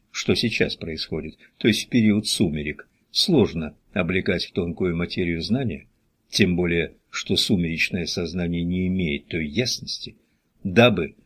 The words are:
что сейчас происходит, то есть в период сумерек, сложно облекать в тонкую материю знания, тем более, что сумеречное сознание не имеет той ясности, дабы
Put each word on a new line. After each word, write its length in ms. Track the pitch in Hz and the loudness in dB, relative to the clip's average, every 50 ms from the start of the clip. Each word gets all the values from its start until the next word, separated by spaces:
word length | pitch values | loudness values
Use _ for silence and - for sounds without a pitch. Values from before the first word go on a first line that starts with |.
| _ _ - | _ _ -10
что 240 | - - - 101 | -4 0 0 2
сейчас 400 | 92 - 117 - - 92 80 - | 2 2 0 0 0 0 -2 -2
происходит, 600 | - - 82 78 78 - - 82 80 - 78 - _ _ _ _ _ | -4 -8 -8 -8 -8 -8 -6 -6 -6 -6 -8 -12 _ _ _ _ _
то 80 | - | 2
есть 200 | 117 104 - - | 4 4 4 0
в 20 | - | 0
период 400 | - 127 110 107 101 107 104 - | 2 4 6 6 4 4 2 -2
сумерек, 600 | - - 107 85 76 76 73 78 76 - - _ _ _ _ _ | 0 0 0 0 0 -2 -4 -6 -8 -10 -14 _ _ _ _ _
сложно 640 | - - - - 175 139 101 82 - 82 78 76 - _ _ _ - | -4 -2 0 4 4 4 4 4 2 -4 -6 -8 -10 _ _ _ -4
облекать 520 | 101 90 82 92 95 87 - 92 85 - | -4 -2 0 0 0 0 0 0 -2 -2
в 80 | - - | -4 -4
тонкую 440 | - 90 85 82 - 98 90 85 | -4 -4 -4 -2 -2 -2 -2 0
материю 440 | 85 87 - - 92 90 87 85 82 85 | -2 -2 -4 -2 -2 -2 -2 -2 -4 -2
знания, 460 | 87 107 131 139 113 - - - _ _ _ _ _ _ _ _ _ | -2 -2 -2 -2 -4 -6 -8 -12 _ _ _ _ _ _ _ _ _
тем 260 | - - 104 90 90 | 2 2 4 4 4
более, 380 | 85 90 87 85 85 80 76 - _ _ _ | 2 2 2 2 0 0 -2 -6 _ _ _
что 260 | - - - - 104 | -12 -10 -4 -2 -2
сумеречное 680 | - - - 117 90 85 80 82 80 - - - 92 82 | 0 0 0 0 0 0 0 -2 -2 -2 -2 -2 -4 -4
сознание 560 | - - - 87 80 80 92 87 85 87 85 85 | -4 -4 -4 -4 -4 -4 -4 -4 -2 -2 -2 -2
не 240 | 85 90 92 92 | -2 -2 0 0
имеет 420 | 90 92 95 90 80 71 69 - - | 0 0 0 0 0 -2 -4 -6 -6
той 200 | - 85 80 73 | -6 -4 -4 -2
ясности, 680 | - - 127 123 - - - - - - - - - _ _ _ _ _ _ _ _ _ - | -2 -2 -2 -2 -4 -6 -8 -10 -12 -12 -12 -16 -18 _ _ _ _ _ _ _ _ _ -8
дабы 540 | 98 90 113 117 123 107 87 80 - - _ _ | 2 4 6 6 6 6 2 -2 -6 -8 _ _